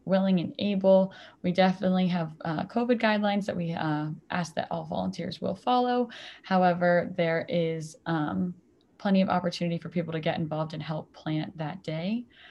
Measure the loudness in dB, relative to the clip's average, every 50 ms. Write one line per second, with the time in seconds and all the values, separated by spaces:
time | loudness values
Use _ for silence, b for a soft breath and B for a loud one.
0 | -2 0 2 4 4 4 4 2 2 0 -4 -2 -2 0 0 4 6 6 8 6
1 | 6 2 B B B B B _ -2 0 4 4 4 4 4 2 0 2 2 2
2 | 2 2 2 0 -2 -4 -6 -8 -6 -4 -4 -4 -4 -2 -2 0 2 2 2 2
3 | 2 2 2 2 2 0 0 0 -2 -2 -4 -4 -4 -4 -4 -2 -2 0 0 0
4 | -2 -4 -6 -8 -8 -4 -4 -4 -4 -4 -4 -4 -4 -4 -4 -6 -6 -4 -4 -4
5 | -4 -4 -4 -6 -8 -8 -8 -6 -6 -6 -6 -4 -2 0 2 2 2 2 0 0
6 | -2 -2 B B B B B B -4 0 2 4 4 4 4 4 4 4 4 4
7 | 2 0 -2 0 0 0 0 0 -2 0 0 0 0 0 -2 -4 -8 -10 -14 -10
8 | -4 -2 -2 0 0 -2 -2 -2 -2 -4 -6 -10 _ _ _ _ _ _ _ -4
9 | 0 2 4 4 4 4 2 0 0 -2 -4 -4 -4 -4 -4 -4 -6 -6 -4 -4
10 | -4 -4 -4 -4 -2 -2 -2 -2 -4 -4 -4 -4 -4 -4 -6 -8 -8 -6 -8 -8
11 | -8 -12 -16 -10 -6 -4 -4 -4 -4 -6 -8 -8 -8 -8 -8 -8 -8 -8 -6 -4
12 | -4 -4 -4 -4 -6 B B B B B